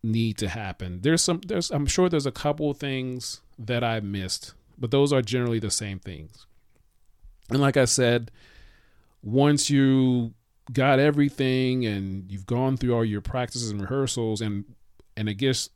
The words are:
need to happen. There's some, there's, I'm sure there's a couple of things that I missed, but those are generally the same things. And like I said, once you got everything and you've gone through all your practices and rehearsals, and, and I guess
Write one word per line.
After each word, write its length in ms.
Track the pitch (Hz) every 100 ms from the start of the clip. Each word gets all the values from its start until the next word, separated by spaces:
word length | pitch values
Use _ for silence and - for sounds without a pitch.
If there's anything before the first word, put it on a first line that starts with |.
need 340 | 113 113 113 104
to 100 | 101
happen. 520 | 104 101 - 90 90
There's 200 | 127 165
some, 200 | - 180 175
there's, 240 | 202 165
I'm 140 | 143 143
sure 240 | - 185
there's 160 | 165 139
a 60 |
couple 400 | - 147 151 147
of 60 | 139
things 640 | 143 135 127 127 - - _ -
that 260 | 110 120
I 160 | 117 113
missed, 540 | 104 101 92 - - - _ -
but 140 | 117
those 220 | 139 143
are 80 | 139
generally 380 | 110 123 120 113
the 120 | 104
same 280 | - 107 95
things. 460 | - 80 78 - - _ _ _ _ _ _ _ - - -
And 120 | 127
like 160 | 139 131
I 80 | 123
said, 460 | - 123 120 117 - - - - _ _ _ _ _
once 460 | 104 123 147 147 -
you 640 | 143 135 135 127 123 117 - _ _ -
got 260 | 127 135 135
everything 840 | 147 147 143 - 131 131 131 127 117
and 440 | 101 98 98 95
you've 160 | 98 95
gone 300 | 120 131 131
through 180 | 123
all 120 | 117 113
your 160 | 104
practices 500 | - 127 123 120 117
and 80 | 104
rehearsals, 640 | 95 135 135 - 113 107
and, 240 | 110 101 101 - _ - _ -
and 140 | 107
I 40 |
guess 360 | 101 135 131 -